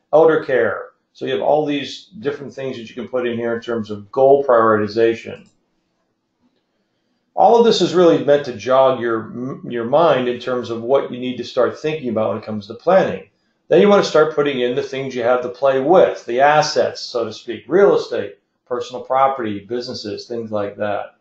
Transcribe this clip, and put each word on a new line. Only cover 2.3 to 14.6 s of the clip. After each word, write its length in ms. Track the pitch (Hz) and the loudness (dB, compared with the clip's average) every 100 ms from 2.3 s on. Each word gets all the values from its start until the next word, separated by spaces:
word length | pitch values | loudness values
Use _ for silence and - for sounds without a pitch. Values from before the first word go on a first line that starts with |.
| 143 131 | -8 -10
things 240 | 135 135 117 | -10 -10 -10
that 100 | 110 | -14
you 60 | |
can 120 | 127 110 | -14 -8
put 200 | 127 120 | -4 -4
in 100 | 117 | -4
here 180 | 117 | -4
in 60 | 117 | -6
terms 300 | 120 117 104 | -6 -6 -6
of 200 | 104 101 | -12 -6
goal 340 | 135 135 143 | 2 4 4
prioritization. 1040 | 139 120 113 107 104 110 113 113 107 101 _ _ _ _ _ _ _ _ _ _ _ _ _ _ _ _ _ _ _ | 4 4 4 2 0 2 2 0 -6 -16 _ _ _ _ _ _ _ _ _ _ _ _ _ _ _ _ _ _ _
All 240 | - 190 226 | 2 4 6
of 80 | 226 | 4
this 160 | - | 4
is 120 | 165 | 2
really 300 | 165 170 143 | 4 4 4
meant 220 | 123 143 131 | 2 0 0
to 100 | 113 | -8
jog 420 | 113 131 135 123 | 0 4 4 2
your, 640 | 117 113 107 110 131 - 143 | -2 -4 -6 -10 -10 -10 -10
your 140 | 120 | -8
mind 420 | 117 147 165 131 123 | 0 2 2 2 -2
in 140 | 120 | -6
terms 300 | 127 127 110 | -6 -6 -6
of 120 | 113 | -6
what 300 | 117 135 127 | -2 -2 -2
you 80 | 123 | -8
need 160 | 127 120 | -8 -8
to 80 | |
start 340 | 120 131 113 - | -6 -2 -2 -2
thinking 300 | 151 156 123 | -6 -6 -4
about 220 | 107 110 | -2 -2
when 80 | 107 | -4
it 80 | - | -8
comes 200 | 107 - | -12 -12
to 60 | |
planning. 540 | 110 165 185 131 87 - _ _ _ - | -8 2 2 2 -4 -12 _ _ _ 0
Then 140 | 156 | 4
you 80 | 202 | 6
wanna 140 | 202 | 4
start 300 | - 151 156 | 4 2 2
putting 260 | 147 143 127 | 0 -2 0